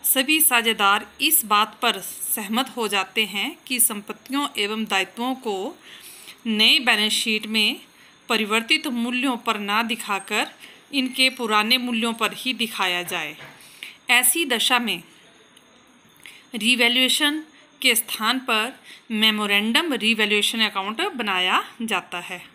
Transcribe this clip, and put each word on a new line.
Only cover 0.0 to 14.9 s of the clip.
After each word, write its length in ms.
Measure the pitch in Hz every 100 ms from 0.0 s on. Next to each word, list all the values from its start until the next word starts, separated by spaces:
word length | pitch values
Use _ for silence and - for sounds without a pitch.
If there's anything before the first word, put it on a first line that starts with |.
सभी 380 | - 262 269 311
साझेदार 640 | 302 240 226 214 196 208 208 -
इस 240 | 277 - 214
बात 340 | 208 220 -
पर 180 | 240 202
सहमत 720 | - - - - 202 220 262 247
हो 100 | 214
जाते 380 | 202 185 226 208
हैं 320 | 196 226 - -
कि 120 | 247
संपत्तियों 680 | - 208 202 214 - 277 277 -
एवं 280 | 202 220 214
दायित्वों 500 | 196 185 - 247 254
को 400 | 233 190 220 - - - - - - - 226
नए 320 | 214 226 302
बैलेंस 320 | 240 214 214
शीट 360 | - 233 214 220
में 320 | 220 214 285 - - - _ -
परिवर्तित 580 | 220 214 220 226 311 311
मूल्यों 500 | 240 233 247 269 240
पर 220 | - 208
ना 240 | 202 214
दिखाकर 640 | 233 233 - 196 - 214 285 - - - _
इनके 360 | 277 254 254 262
पुराने 480 | 262 226 214 214 254
मूल्यों 360 | 247 233 226
पर 200 | 226 214
ही 200 | 190 254
दिखाया 500 | 247 233 - 185 180
जाए। 320 | 175 180 151 156 - - - - - - -
ऐसी 360 | 247 262 330 302
दशा 340 | 233 - 247
में 240 | 240